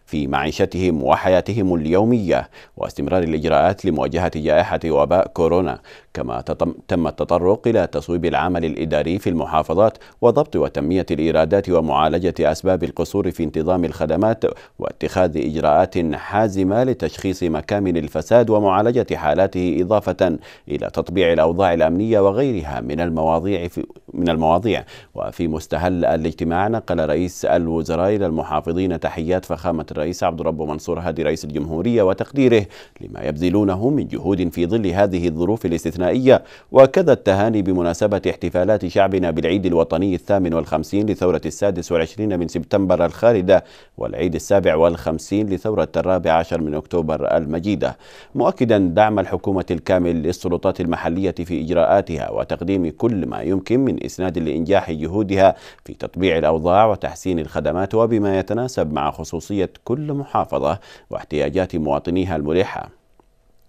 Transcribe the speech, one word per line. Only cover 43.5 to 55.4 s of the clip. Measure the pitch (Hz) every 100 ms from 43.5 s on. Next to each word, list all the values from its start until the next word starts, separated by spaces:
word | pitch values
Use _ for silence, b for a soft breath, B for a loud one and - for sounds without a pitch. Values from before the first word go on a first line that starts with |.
| 95 B B B -
والعيد | 58 - 87
السابع | 78 - 101 90 78
والخمسين | 85 85 - 80 - 101 107
لثورة | 90 110 104 78 -
الرابع | 87 92 85
عشر | 80 85 85
من | 78
أكتوبر | 73 - 87 78 78 - 82
المجيدة، | 76 80 90 92 64 62 B B B
مؤكدا | - - 190 120 110
دعم | 92 85 107 104
الحكومة | 90 90 - 95 90
الكامل | 85 - 92 87 82
للسلطات | 78 90 92 85 95 92
المحلية | 85 85 82 85 95
في | 87 85 82
إجراءاتها | 78 85 85 98 - 82 53
وتقديم | 53 60 78 87 98 85 76
كل | 113 107 71
ما | 50
يمكن | 64 95 92 117
من | 135 82
إسناد | - - 92 85
لإنجاح | 80 73 82 123 87
جهودها | 80 78 95 101 98